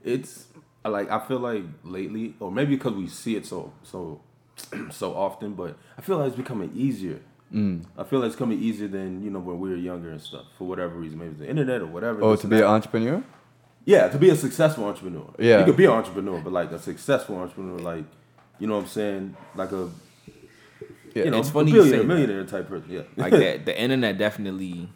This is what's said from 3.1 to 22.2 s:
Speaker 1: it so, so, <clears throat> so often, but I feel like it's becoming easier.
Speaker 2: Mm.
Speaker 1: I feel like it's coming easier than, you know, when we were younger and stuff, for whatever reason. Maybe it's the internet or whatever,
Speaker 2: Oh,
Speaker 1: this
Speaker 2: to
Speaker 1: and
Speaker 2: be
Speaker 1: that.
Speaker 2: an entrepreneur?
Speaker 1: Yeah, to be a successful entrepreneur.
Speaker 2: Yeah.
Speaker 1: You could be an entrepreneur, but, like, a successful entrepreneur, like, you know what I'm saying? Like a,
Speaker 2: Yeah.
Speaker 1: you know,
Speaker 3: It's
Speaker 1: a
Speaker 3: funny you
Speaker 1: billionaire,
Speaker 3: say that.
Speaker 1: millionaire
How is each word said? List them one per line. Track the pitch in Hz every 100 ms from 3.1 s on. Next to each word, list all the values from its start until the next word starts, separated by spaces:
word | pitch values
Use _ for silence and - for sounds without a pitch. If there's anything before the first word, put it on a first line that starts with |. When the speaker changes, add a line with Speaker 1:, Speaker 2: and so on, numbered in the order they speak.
| - 120 107
Speaker 1:
it | -
so, | 90 - -
so, | - 92 82 76 _ _ _ -
<clears throat> | - 101 78
so | - 95
often, | 87 95 - 104
but | 92 87 - _ -
I |
feel | - 180
like | 139
it's | 120
becoming | 131 113 87
easier. | - 135 117 92 78 - _ _
Speaker 2:
Mm. | 107 101 87 85 -
Speaker 1:
I |
feel | 92 135
like | 117
it's | -
coming | 120 107
easier | 113 101 104
than, | 95 95 92
you | 101
know, | 98
when | 90 87
we | 95
were | 90
younger | 90 87 85
and | 78
stuff, | - 71 - _
for | 92
whatever | 92 87 85
reason. | 82 78
Maybe | 85
it's | 76
the | 73
internet | 151 131 123
or | 82
whatever, | 85 113 110
Speaker 2:
Oh, | 110
Speaker 1:
this | 110
Speaker 2:
to | 98
Speaker 1:
and |
Speaker 2:
be | 110
Speaker 1:
that. |
Speaker 2:
an | 104
entrepreneur? | 107 - 113 113 180 269 - _ _ _ _
Speaker 1:
Yeah, | - 196 -
to | 139
be | 180
a | 151
successful | 135 - 156 151
entrepreneur. | 104 101 92 85 - -
Speaker 2:
Yeah. | 117 107
Speaker 1:
You | 95
could | 131
be | 180
an |
entrepreneur, | 113 - 92 98 87
but, | 80
like, | 90 85
a | 82
successful | - 82 - 131 - 95
entrepreneur, | 87 - 92 90
like, | 85 82 76 _ _ _ _ _
you | 107
know | 104
what |
I'm | 95
saying? | 107 104 98 95 95 -
Like | - 95
a, | 98 87 82 - _ - - - _ _ _ - - -
Speaker 2:
Yeah. | 113
Speaker 1:
you | 170
know, | 113
Speaker 3:
It's | 135
Speaker 1:
a |
Speaker 3:
funny | 151 156
you | 226
Speaker 1:
billionaire, | 156 117
Speaker 3:
say | 113
that. |
Speaker 1:
millionaire | 170